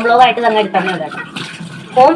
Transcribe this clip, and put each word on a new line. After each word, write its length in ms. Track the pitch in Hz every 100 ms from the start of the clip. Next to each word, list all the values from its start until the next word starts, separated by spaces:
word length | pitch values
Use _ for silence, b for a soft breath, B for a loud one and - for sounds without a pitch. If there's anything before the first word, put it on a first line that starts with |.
| 233
വ്ലോഗായിട്ട് 360 | 240 247 240 233
തന്നെ 140 | 214
എടുത്തന്നെ 280 | 202 190 185 170
ഉള്ളൂ. 120 | 151 - - - - - - - - -
ഹോം 160 | 277